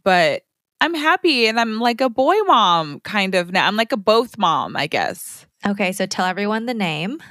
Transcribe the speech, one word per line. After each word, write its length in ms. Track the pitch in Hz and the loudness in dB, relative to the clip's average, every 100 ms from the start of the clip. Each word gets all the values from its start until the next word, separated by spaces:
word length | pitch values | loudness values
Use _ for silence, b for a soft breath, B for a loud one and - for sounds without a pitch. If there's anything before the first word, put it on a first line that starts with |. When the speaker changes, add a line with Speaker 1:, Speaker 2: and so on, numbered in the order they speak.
Speaker 1:
But 400 | 190 180 156 - _ _ _ - | 2 4 4 0 _ _ _ -2
I'm 140 | 302 | -2
happy, 540 | 330 311 370 339 254 220 | 0 0 2 2 2 2
and 120 | 233 | 2
I'm, 200 | 226 220 | -2 0
like, 220 | 240 233 | 0 0
a 80 | 262 | -2
boy 260 | 226 269 415 392 | 2 2 2 4
mom 540 | 254 190 170 151 147 | 4 4 2 0 -8
kind 340 | - 208 190 | -6 -2 0
of 180 | 185 175 | 0 0
now. 140 | 185 151 | 0 0
I'm, 100 | 214 | 0
like, 160 | 226 | -2
a 60 | 240 | -2
both 400 | 190 226 247 - | 2 2 0 -2
mom, 380 | 180 143 90 - | 0 0 -2 -4
I 100 | 143 | -4
guess. 640 | 113 80 - - - _ _ - | -2 -4 -6 -14 -18 _ _ -6
Speaker 2:
Okay, 260 | 202 185 | -2 -4
so 140 | 190 190 | -4 -6
tell 220 | - 185 | -2 -2
everyone 400 | 185 208 220 233 | -2 -4 -4 -4
the 60 | 226 | -4
name, 440 | 175 151 185 320 - | -4 -4 -6 -8 -14